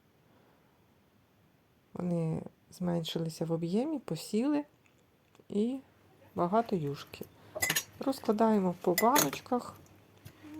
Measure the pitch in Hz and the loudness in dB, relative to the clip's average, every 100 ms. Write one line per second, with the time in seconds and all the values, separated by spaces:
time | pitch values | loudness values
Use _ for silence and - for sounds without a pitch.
0 | _ _ _ _ _ _ _ _ _ _ | _ _ _ _ _ _ _ _ _ _
1 | _ _ _ _ _ _ _ _ _ - | _ _ _ _ _ _ _ _ _ -8
2 | 180 170 160 165 - - _ - 180 170 | -2 -2 0 -2 -6 -16 _ -6 -2 -2
3 | 160 165 165 - 165 165 170 202 294 302 | -2 -4 -4 -4 -4 -2 0 0 0 -4
4 | - 160 - 214 277 294 294 _ _ _ | -4 -8 -2 0 2 0 -2 _ _ _
5 | _ _ _ - - 202 233 269 - _ | _ _ _ -20 -4 -2 0 -2 -10 _
6 | - - - 180 175 220 233 185 143 143 | -20 -20 -10 -2 2 2 2 -2 -2 -6
7 | - - - - - - - - - - | -12 -14 -14 -16 -16 -4 -2 -2 -4 -6
8 | 269 262 - 214 220 214 185 175 185 170 | -4 -2 0 4 4 6 2 0 0 4
9 | 220 285 277 - - 247 - - - - | 6 6 4 -2 -2 -2 -2 -14 -20 -20
10 | - - - - 302 | -20 -20 -20 -20 -18